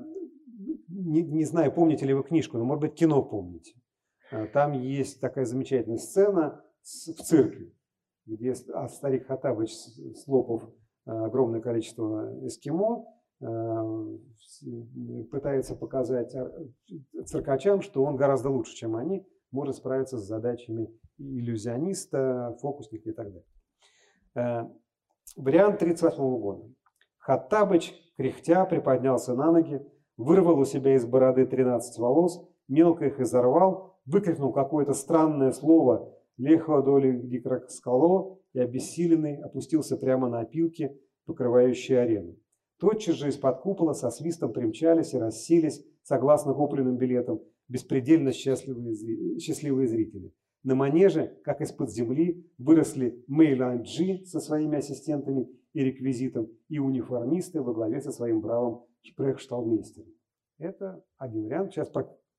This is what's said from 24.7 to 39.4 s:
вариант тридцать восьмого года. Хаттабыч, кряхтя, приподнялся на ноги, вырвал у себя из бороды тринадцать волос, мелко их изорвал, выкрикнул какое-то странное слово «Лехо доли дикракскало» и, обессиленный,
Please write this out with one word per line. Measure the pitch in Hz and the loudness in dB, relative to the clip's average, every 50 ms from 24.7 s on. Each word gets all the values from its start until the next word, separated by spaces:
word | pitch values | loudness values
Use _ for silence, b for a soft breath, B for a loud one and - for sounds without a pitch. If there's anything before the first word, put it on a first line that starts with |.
| - _ _ _ _ _ _ _ _ _ _ - - | -14 _ _ _ _ _ _ _ _ _ _ -20 -14
вариант | - 139 131 139 170 202 208 196 - | -6 0 4 6 6 6 6 4 2
тридцать | - 170 170 165 170 | 0 0 0 2 2
восьмого | 165 - 143 135 131 127 117 | 0 2 2 -2 -2 -2 -2
года. | 101 101 95 - - - - _ _ _ _ _ _ _ _ _ | -4 -6 -6 -8 -12 -20 -20 _ _ _ _ _ _ _ _ _
Хаттабыч, | - - 135 127 - - 214 214 208 190 190 165 165 - - - _ _ _ | -2 0 0 0 0 0 2 2 2 4 4 2 0 0 -12 -18 _ _ _
кряхтя, | - 127 131 - - - - 165 185 190 | -6 -6 -6 -6 -4 2 2 4 4 4
приподнялся | 185 165 143 - 147 131 123 120 135 127 117 - 131 123 | 2 0 0 2 2 2 2 4 2 2 2 0 -2 -2
на | 123 147 160 165 | 0 2 4 4
ноги, | 165 160 143 147 131 - - _ _ _ _ _ | 4 4 2 -2 -8 -10 -12 _ _ _ _ _
вырвал | - 113 135 170 190 175 170 165 139 | -6 2 4 6 6 8 6 6 6
у | 135 | 4
себя | 127 - 139 127 139 135 | 2 0 0 4 4 4
из | 131 120 | 4 4
бороды | 113 120 131 131 131 127 131 127 | 4 4 6 6 6 6 4 4
тринадцать | 120 - 131 131 123 123 113 113 - - 110 | 2 4 2 2 2 2 -2 -4 -6 -6 -2
волос, | 113 120 131 156 175 180 165 - - _ _ _ _ | 0 2 4 4 4 4 2 -4 -16 _ _ _ _
мелко | - 135 151 165 170 165 165 151 | -2 4 6 6 6 6 4 0
их | 135 - - | -2 0 0
изорвал, | 127 110 123 127 123 127 139 165 185 190 185 190 - - _ _ - | -2 2 2 4 4 6 6 6 6 4 2 0 -8 -16 _ _ -8
выкрикнул | 123 151 202 202 170 160 139 139 127 110 | 0 0 0 2 2 -2 0 0 -2 0
какое-то | 139 139 - 160 151 139 143 135 | 0 -2 0 0 0 0 0 -2
странное | - - - 165 160 156 156 151 139 135 131 - | -4 -2 0 2 4 4 4 2 2 2 2 2
слово | - 143 156 165 160 143 127 113 101 - - - - _ _ _ - | 0 4 6 6 6 8 6 4 2 0 -8 -18 -20 _ _ _ -4
«Лехо | 123 147 160 - - 156 151 139 | 4 4 4 4 4 2 2 2
доли | 131 135 139 139 135 131 127 120 | 4 6 4 6 6 4 2 0
дикракскало» | 117 123 120 123 - 127 127 123 - - - - - 127 123 127 156 175 185 190 170 - - - _ _ - | -2 -6 -6 -6 -4 -2 -4 -4 -4 -8 -18 -12 -4 0 2 4 6 6 4 4 0 -2 -12 -18 _ _ -2
и, | 131 | -2
обессиленный, | 123 120 120 127 - - - 160 175 170 165 160 151 147 143 147 | -2 -2 -2 -6 -8 -8 -4 -2 2 4 4 4 2 0 -4 -6